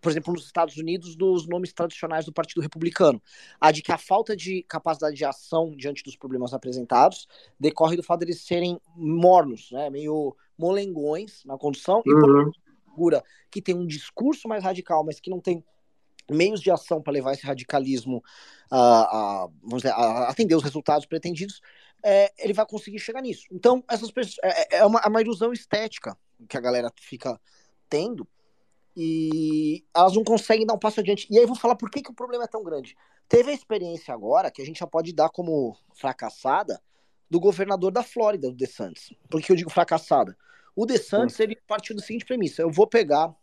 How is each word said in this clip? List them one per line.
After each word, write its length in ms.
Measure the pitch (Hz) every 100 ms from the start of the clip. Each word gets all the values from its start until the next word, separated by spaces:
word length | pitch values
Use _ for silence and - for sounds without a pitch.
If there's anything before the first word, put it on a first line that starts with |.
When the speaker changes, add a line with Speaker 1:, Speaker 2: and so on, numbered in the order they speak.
Speaker 1:
por 100 | -
exemplo, 220 | 156 160
nos 140 | 175 -
Estados 300 | - 165 147
Unidos, 360 | 160 180 175
dos 320 | 160 190 180 160
nomes 260 | 175 180
tradicionais 520 | - 170 - 165 160
do 80 | 160
Partido 280 | 151 165 -
Republicano. 640 | 151 165 170 - 170 120 _ - - -
A 100 | 156
de 120 | 156
que 100 | -
a 60 | 170
falta 360 | - 190 226 208
de 260 | 160 190
capacidade 500 | - 160 165 156 156 143
de 80 |
ação 500 | 143 135 - 165 165 147
diante 260 | 135 143
dos 140 | - -
problemas 360 | 135 127 123
apresentados 760 | 127 131 127 120 127 156 190 - - _ _
decorre 380 | 143 151 160 170
do 60 |
fato 180 | - 175
deles 200 | 170 170
serem 380 | - 175 180 175 _ 170
mornos, 760 | 156 165 175 185 147 113 -
né? 160 | 127 147
Meio 440 | 139 151 151 147 - _ _
molengões 840 | 170 196 202 170 147 156 214 -
na 120 | 135 135
condução. 440 | 147 139 - 202
E 60 | 226
por 200 | 147 147
Speaker 2:
Uhum. 200 | 143 151 - _ _ _
Speaker 1:
figura 320 | 151 170 147 - _ _
que 100 | -
tem 120 | 185
um 120 | 175 175
discurso 640 | 151 - - 247 311 226
mais 140 | 214
radical, 400 | 185 185 180 160
mas 160 | 156 151
que 100 | -
não 100 | 185
tem 220 | 170 170 _ _ _ _ _ _ -
meios 300 | 151 185 214
de 100 | 180
ação 320 | 170 - 160
pra 100 | 151
levar 200 | 143 131
esse 120 | 139
radicalismo 760 | 139 135 123 147 131 131 123 123 - - - - _
a, 80 | 131 120 113 110 107 104 101
a, 40 | 90 78
vamos 200 | 113 123
dizer, 100 | 131
a, 40 | 107
a 320 | 117 113 123
atender 240 | 120 220
os 80 | 160
resultados 420 | 143 143 147 151
pretendidos, 560 | 147 160 170 165 196 - _ _ _ _
é, 280 | 214 196 202 _
ele 140 | 220
vai 120 | 202
conseguir 360 | 214 214 208 202
chegar 200 | - 233
nisso. 260 | 262 196 -
Então, 320 | 185 240 254 247
essas 200 | 226 220
pessoas, 240 | 233 214 -
é, 340 | 185 170 160 175
é 80 | 208
uma, 140 | 226
é 80 | 208
uma 120 | 220
ilusão 320 | 220 208 226
estética 640 | 240 - 208 220 - - - _ _ -
que 80 | -
a 40 |
galera 300 | 120 123 120 _
fica 380 | - 135 135 113 _ _ _ _ _
tendo, 380 | 147 196 220 110 _ _ _ _ _ _ -
e 880 | 160 160 160 156 156 156 151 160 _
elas 200 | 170 185
não 100 | 196
conseguem 420 | 214 220 - 220 220
dar 80 |
um 40 | 220
passo 220 | 214 214
adiante. 260 | 190 202 -
E 60 | 214
aí 80 |
eu 40 | 240
vou 80 | 247
falar 200 | 240 247
por 140 | 220
que 120 | 285
que 80 | 269
o 40 |
problema 300 | 240 247 240
é 40 | 233
tão 140 | 226
grande. 340 | 190 151 131 - _ _ _
Teve 220 | 233 247
a 40 |
experiência 580 | 294 _ 214 175 170 -
agora, 380 | 120 104 151 180
que 100 | -
a 40 |
gente 160 | 135 160
já 60 | 170
pode 260 | 160 165
dar 160 | 160 156
como 460 | - 175 156 123 110 _
fracassada, 840 | _ 139 127 113 - 131 151 208 104 _ _ _ _ _
do 80 | 170
governador 540 | 185 180 196 196 185
da 100 | 190
Flórida, 460 | 240 - 214 208 135
o 40 |
DeSantis. 600 | 127 127 - 113 - - - _
Por 120 | 160
que 120 | -
eu 40 | 180
digo 140 | 170
fracassada? 640 | 160 170 160 - 147 - - _ _ _
O 100 | -
DeSantis, 520 | 226 254 - 202 240 -
Speaker 3:
Sim. 80 |
Speaker 1:
ele 120 | 220 220 _
partiu 280 | 214 -
da 80 | 214
seguinte 220 | - 226
premissa: 380 | - 254 175 -
eu 80 | 165
vou 160 | 156 214
pegar 440 | 233 175 147 165 -